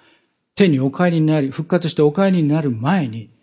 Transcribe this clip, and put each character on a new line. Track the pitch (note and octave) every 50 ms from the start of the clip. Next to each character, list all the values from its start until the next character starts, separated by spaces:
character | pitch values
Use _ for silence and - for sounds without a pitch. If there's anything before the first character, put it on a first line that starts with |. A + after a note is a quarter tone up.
| _ _ _ _ _ _ _ _ _ _ _
天 | - G3+ F3+
に | D3 C3
お | C3+ C3+
帰 | C3+ - F3+ F3+
り | E3+ D#3+
に | D#3 D#3
な | D#3 D3+
り、 | C3+ C3+
復 | C3+ - D#3 -
活 | F#3 E3+ F3 D#3+
し | -
て | -
お | D3+ D3
帰 | D3 G3 G3 G3
り | F#3+ F3
に | D#3 C#3+
な | D3 D#3+
る | D3+ C#3
前 | A#2+ A2 A#2 D3+ G3 F#3+ D3 A#2
に、 | A2 A2+ G#2 - _ _